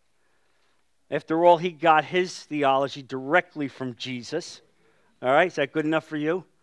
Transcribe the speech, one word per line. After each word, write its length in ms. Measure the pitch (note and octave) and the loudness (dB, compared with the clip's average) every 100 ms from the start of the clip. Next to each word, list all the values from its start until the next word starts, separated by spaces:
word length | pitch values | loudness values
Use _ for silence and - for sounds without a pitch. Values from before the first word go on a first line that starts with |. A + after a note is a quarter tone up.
| _ _ _ _ _ _ _ _ _ _ - | _ _ _ _ _ _ _ _ _ _ -8
After 340 | D3 - D#3+ | -8 -4 4
all, 140 | F3 E3 | 6 6
he 140 | F3+ | 2
got 340 | D3+ D#3+ D#3 C3+ | 0 4 4 4
his 380 | F3+ F3+ - | -2 -2 -6
theology 580 | - D3+ C#3 C3+ C#3 C#3+ | -8 -2 2 2 0 -6
directly 680 | B2+ C3 C3+ F3 - D#3 C#3 | -12 -10 0 0 0 -8 -8
from 280 | - C3 A2+ | -6 -10 -8
Jesus. 680 | C3 B2 G#2+ D#3+ - - _ _ _ _ _ _ | -10 -10 -8 -8 -10 -20 _ _ _ _ _ _
All 100 | B2+ | 0
right? 160 | D3 F3+ | 2 2
Is 80 | - | -2
that 160 | C#3 | -4
good 140 | D#3+ D3+ | -4 -2
enough 200 | D#3+ - | -2 -4
for 120 | D3+ | -6
you? 280 | D3+ F3+ - _ | -4 -4 -8 _